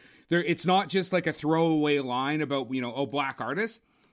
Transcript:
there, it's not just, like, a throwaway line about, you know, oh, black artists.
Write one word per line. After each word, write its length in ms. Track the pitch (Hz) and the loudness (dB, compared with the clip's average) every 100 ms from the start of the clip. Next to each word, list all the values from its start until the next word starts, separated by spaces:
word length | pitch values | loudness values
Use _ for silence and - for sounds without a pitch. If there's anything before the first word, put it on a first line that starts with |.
| - - _ | -20 -20 _
there, 120 | 170 | 0
it's 200 | 165 170 | 0 0
not 240 | 180 185 180 | 2 2 2
just, 220 | 190 175 | -2 0
like, 140 | 185 165 | 0 0
a 60 | |
throwaway 680 | - 147 160 165 156 147 143 | -2 0 2 4 4 2 2
line 420 | 131 123 135 151 | 0 -2 0 0
about, 320 | 143 139 120 | 0 -2 -2
you 80 | 131 | -4
know, 120 | 120 | -4
oh, 120 | 120 139 | -4 -2
black 340 | 139 135 - | -2 -4 -4
artists. 400 | 117 151 226 - _ _ _ | -6 -4 -4 -6 _ _ _